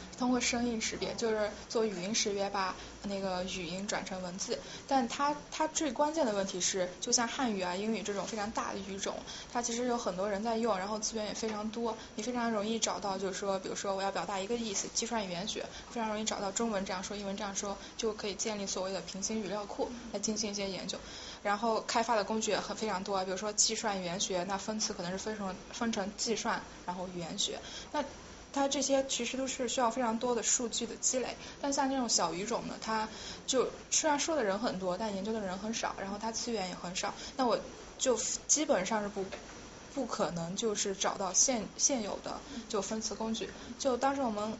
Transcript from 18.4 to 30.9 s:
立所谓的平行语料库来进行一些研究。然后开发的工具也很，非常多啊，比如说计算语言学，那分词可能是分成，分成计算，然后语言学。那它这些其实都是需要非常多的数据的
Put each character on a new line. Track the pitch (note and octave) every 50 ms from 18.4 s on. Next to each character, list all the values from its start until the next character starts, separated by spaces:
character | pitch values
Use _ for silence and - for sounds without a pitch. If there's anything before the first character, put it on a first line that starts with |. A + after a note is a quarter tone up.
| - A3+ G#3 G3+
立 | G3
所 | F#3+ - G3 F#3
谓 | F#3+ G3
的 | F3
平 | F3 - - F#3+ G3+
行 | - A3 A3
语 | G3+
料 | F3 G3+ G#3 G3+
库 | - - - - - - - - A3+ -
来 | G#3
进 | G#3 A3 G#3+
行 | - A3+ G3+
一 | G3+
些 | G3+ G3 G3
研 | F#3 - -
究。 | F#3 - - - - - - - - - - -
然 | G3+ G3+
后 | G#3 A#3 A3+ A3 G#3
开 | - - - A3+
发 | A3+ B3 A#3
的 | G#3 G3
工 | - A3 A3
具 | G#3+ G#3+
也 | F#3 D#3+
很， | - - G#3
非 | - A3
常 | G#3+ F#3 F#3 G3
多 | G#3 G3
啊， | F#3 F#3+
比 | F#3+
如 | F3+
说 | F3+ G#3+ G#3+ G#3+
计 | - - - A3
算 | G#3+ A#3 G#3 G3 F#3+
语 | F3+
言 | E3+ F3 G3+
学， | - - F#3+ F3 F3+
那 | G3 G3
分 | F#3+ - A3 G#3+ G#3+
词 | - - G3
可 | - F3
能 | F3+
是 | F#3+
分 | F#3+ - G#3+ G#3+
成， | G#3 G3 F#3 F#3 - - - -
分 | - A#3 A#3
成 | A3+ G#3+ F#3 G#3 -
计 | - - A#3+ G#3
算， | G3+ - A3 F#3 F#3 - - - - -
然 | F3 F#3
后 | F#3+ F3+ F#3+ F3+
语 | F3
言 | E3+ D#3+ F#3+
学。 | G3+ - - C3 - - - - - - -
那 | - D4+ C4 - - - - - - - - -
它 | - C#4 C#4
这 | C#4 C#4+ C#4+
些 | - C#4 C4+ C4+ C4+
其 | C4+ - - A#3
实 | - C4
都 | C4 C4+
是 | B3+ - - B3 A3+
需 | - C4+
要 | B3 A3+
非 | A3+ C4
常 | B3 A3 A3+
多 | A3+ B3 B3 A#3+
的 | G#3+
数 | A3 - - - B3
据 | A3 - - A#3
的 | -